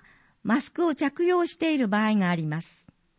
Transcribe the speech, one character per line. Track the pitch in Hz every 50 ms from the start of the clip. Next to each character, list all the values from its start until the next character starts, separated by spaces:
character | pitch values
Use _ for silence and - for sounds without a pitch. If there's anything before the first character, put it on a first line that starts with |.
| - - - _ _ _ _ _ -
マ | - 214 269
ス | - -
ク | - - 339
を | 339 294
着 | - 311 277 277 - 349
用 | 349 359 359 349
し | - - -
て | 330 320 311
い | 277
る | 254 202
場 | 196 208 220
合 | 214 214
が | 208 190 175
あ | 175
り | 165 160 156
ま | 151 160
す。 | 160 - - - _ - _ _ _ _ _